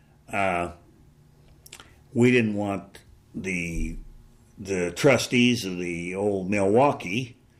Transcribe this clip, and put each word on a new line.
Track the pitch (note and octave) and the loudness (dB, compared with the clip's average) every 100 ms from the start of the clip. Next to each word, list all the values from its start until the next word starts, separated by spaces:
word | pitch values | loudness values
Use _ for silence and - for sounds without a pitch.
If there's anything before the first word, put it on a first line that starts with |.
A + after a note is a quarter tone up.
| _ _ - | _ _ -8
uh, | G#2 F#2+ F2 F2 D#2+ _ _ _ _ _ _ - _ - - - - - | -2 0 0 -4 -8 _ _ _ _ _ _ -20 _ -20 -20 -20 -20 -6
we | A#2+ B2 | 2 4
didn't | B2 A2 G2+ | 6 2 0
want | G#2 G2 F#2+ - - - _ | -2 -4 -8 -20 -20 -20 _
the, | - F#2+ F#2 E2+ E2 D#2+ E2+ - - - _ _ - | -10 -6 -4 -4 -4 -4 -6 -14 -20 -20 _ _ -14
the | G2 F#2+ F2 | -6 -4 -4
trustees | E2 D3 A#2 - B2 A#2+ A#2 | 2 4 4 2 2 4 2
of | F#2+ F2+ | -2 -6
the | F2 E2+ F2 F#2 | -6 -6 -6 -2
old | G#2 G2 F#2 | -2 -2 -2
Milwaukee | G#2 G2 A2 C#3+ - F2 G#2+ B2+ - _ | 0 4 4 4 0 -6 -6 -6 -12 _